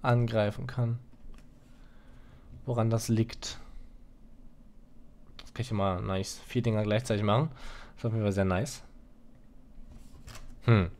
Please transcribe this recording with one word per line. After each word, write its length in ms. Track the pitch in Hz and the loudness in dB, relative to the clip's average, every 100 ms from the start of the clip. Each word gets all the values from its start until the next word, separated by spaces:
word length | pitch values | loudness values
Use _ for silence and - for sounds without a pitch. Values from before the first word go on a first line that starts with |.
angreifen 640 | 135 120 117 113 104 101 - | 4 4 4 4 2 0 -6
kann. 320 | - 120 120 - - - - - - - - - - - - - - - - - | 0 0 0 -6 -16 -14 -14 -16 -20 -20 -20 -20 -20 -20 -20 -20 -20 -20 -14 -4
Woran 240 | 120 113 | 2 4
das 160 | 113 - | 4 4
liegt. 520 | 113 113 - - - - - - - - - - - - - - - - - - - - - | 4 4 -2 -10 -12 -12 -14 -14 -18 -20 -20 -20 -18 -18 -20 -20 -20 -20 -20 -20 -20 -20 -18
Das 120 | - - | -16 -8
kann 60 | |
ich 80 | 117 | -4
immer 280 | 107 98 90 | 0 0 0
nice 380 | 101 95 95 - - | -2 -2 -4 -8 -4
vier 160 | 123 | -2
Dinger 220 | 117 107 | 2 0
gleichzeitig 400 | 104 107 - 107 | 2 0 2 0
machen. 260 | 104 107 160 | 4 4 2
Das 480 | - - - - - | -4 -12 -12 -16 -4
ist 80 | 117 | -2
auf 60 | |
jeden 120 | 113 | 2
Fall 80 | 104 | 2
sehr 140 | 98 95 | 4 4
nice. 380 | 90 117 - - - - - - - - - - - - - - - - - - - - | 2 0 -6 -14 -20 -20 -20 -20 -20 -20 -20 -20 -16 -16 -16 -18 -18 -16 -14 -14 -4 6
Hm. 260 | 113 87 | 6 6